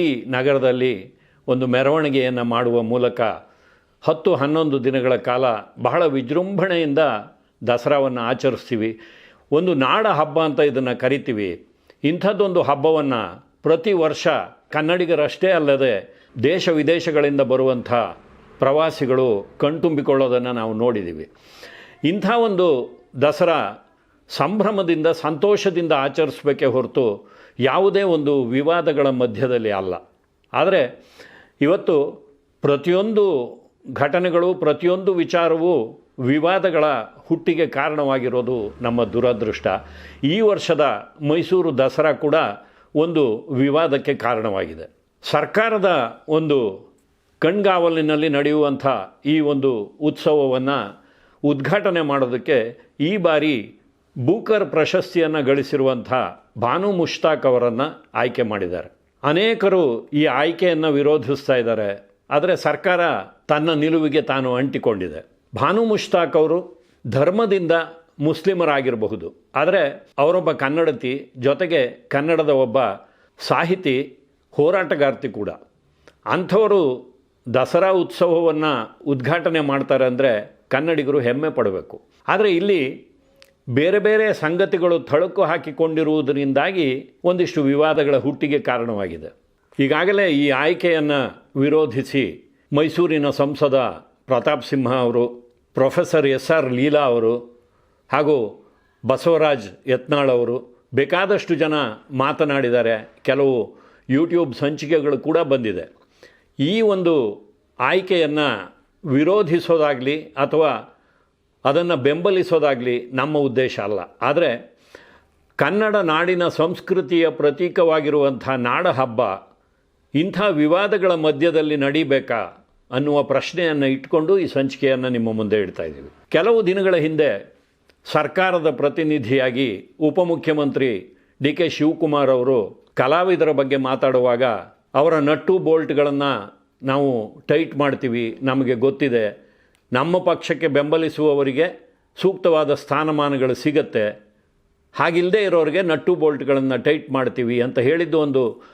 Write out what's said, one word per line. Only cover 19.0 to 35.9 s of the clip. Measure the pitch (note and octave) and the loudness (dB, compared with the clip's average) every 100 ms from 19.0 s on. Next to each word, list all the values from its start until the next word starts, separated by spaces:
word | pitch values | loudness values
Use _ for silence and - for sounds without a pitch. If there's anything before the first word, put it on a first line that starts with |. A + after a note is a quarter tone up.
| B2+ C3 B2+ G2+ - - | 0 2 2 0 -4 -2
ಕಣ್ತುಂಬಿಕೊಳ್ಳೋದನ್ನು | D3 D#3+ E3 D3 D3 C3+ C3 B2 B2 | -2 0 0 0 2 2 2 0 -2
ನಾವು | A#2+ A2 | -4 -4
ನೋಡಿದ್ದೀವಿ. | A2 A#2+ A2 F2 D#2+ D#2 _ - - - - - - | 0 0 0 -4 -10 -14 _ -20 -20 -20 -20 -20 -4
ಇಂಥ | C#3+ G3 F#3 A#3+ | -2 0 0 2
ಒಂದು | A3+ F#3 F3+ C3 A#2 - _ B2+ | 2 2 2 2 -2 -12 _ 0
ದಸರಾ | C#3+ D3 F3+ D3+ G2+ G#2+ _ _ _ _ - | 0 2 2 2 -2 -8 _ _ _ _ -10
ಸಂಭ್ರಮದಿಂದ, | - C#3+ G#3+ G3 G3+ E3+ D#3+ D#3+ D#3+ | -2 -2 0 0 0 0 0 0 0
ಸಂತೋಷದಿಂದ | D3+ D#3 G3+ G3+ G3+ F3 E3+ D3 | -4 -2 0 2 0 -2 0 0
ಆಚರಿಸ್ಬೇಕೇ | C#3 C3+ D3+ C3+ D3 C#3 C3+ | 0 0 -2 -2 -2 0 0
ಹೊರತು | B2+ A2+ - A#2+ G2+ - - - - | 0 -2 0 0 -2 -10 -20 -16 -2
ಯಾವುದೇ | B2+ D3+ G3 G3 G3 | 0 2 2 2 0
ಒಂದು | D#3+ C#3+ C#3+ A#2 | 0 0 0 0
ವಿವಾದಗಳ | C3 C#3+ E3+ E3 D3 C#3 | -2 0 0 0 0 0
ಮಧ್ಯದಲ್ಲಿ | B2+ B2 G#2 B2+ B2 A2 | 0 -2 -2 -2 0 0
ಅಲ್ಲ. | G2 F#2+ F2 - _ _ _ _ | -2 -4 -6 -10 _ _ _ _
ಆದರೆ | B2 E3+ F#3 B2+ - - - - - _ - | -2 2 2 0 -6 -20 -20 -20 -20 _ -2
ಇವತ್ತು | C#3 G3 G3+ D3+ C#3+ - - _ _ _ | 2 2 2 0 0 -6 -20 _ _ _
ಪ್ರತಿಯೊಂದು | C#3+ C#3+ F3 F3+ G#3 G#3+ G3+ C#3+ A#2 - _ _ - | 0 0 2 0 2 2 2 0 -4 -10 _ _ -8
ಘಟನೆಗಳು, | C3 C#3+ F3 F3+ E3+ F3+ | -2 0 0 0 0 0
ಪ್ರತಿಯೊಂದು | F#3 D#3+ C#3+ F3 F#3 G3 | 0 0 0 0 0 0
ವಿಚಾರವೂ | F3+ E3 F3 E3 D#3+ F3 D#3 A2+ | -2 0 0 2 2 2 0 -2